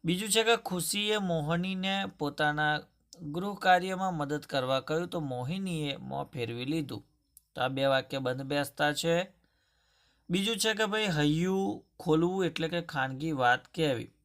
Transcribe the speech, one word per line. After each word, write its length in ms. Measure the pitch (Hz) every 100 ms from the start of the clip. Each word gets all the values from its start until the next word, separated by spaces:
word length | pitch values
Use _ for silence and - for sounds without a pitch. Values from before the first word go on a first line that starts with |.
બીજું 300 | 170 180 214
છે 80 | 220
કે 120 | 220 233
ખુશીએ 540 | - 180 165 208 208 214
મોહનીને 720 | 190 165 147 170 185 185 190 196 196 -
પોતાના 580 | 147 147 151 147 151 151 - _ _ - 156
ગૃહ 280 | 156 202 196
કાર્યમાં 580 | 190 180 185 185 190 170
મદદ 260 | 143 147 -
કરવા 360 | 143 127 135
કહ્યું, 280 | - 156 180
તો 100 | 180
મોહિનીએ 720 | 147 123 123 185 190 165 147 139
મોં 240 | 131 139 143
ફેરવી 400 | 127 117 117 127
લીધું. 320 | 160 135 113 - _ _ - _
તો 80 | -
આ 120 | 127 135
બે 80 | 135
વાક્ય 340 | 131 131 135
બંધ 300 | 131 131 135
બેસતા 440 | 147 143 - 147
છે. 220 | 147 170 170 190 _ _ _ _ _ _ _ _ _ _
બીજું 280 | 180 196 208
છે 140 | 220
કે 120 | 208 214
ભાઈ 260 | 214 208 151
હૈયું 640 | 147 156 180 190 196 208 _ _
ખોલવું 480 | 175 160 170 190 175
એટલે 200 | 156 160
કે 120 | 170 170
ખાનગી 460 | 151 131 131 160
વાત 300 | 147 123 127 -
કહેવી. 400 | - 156 120 113 _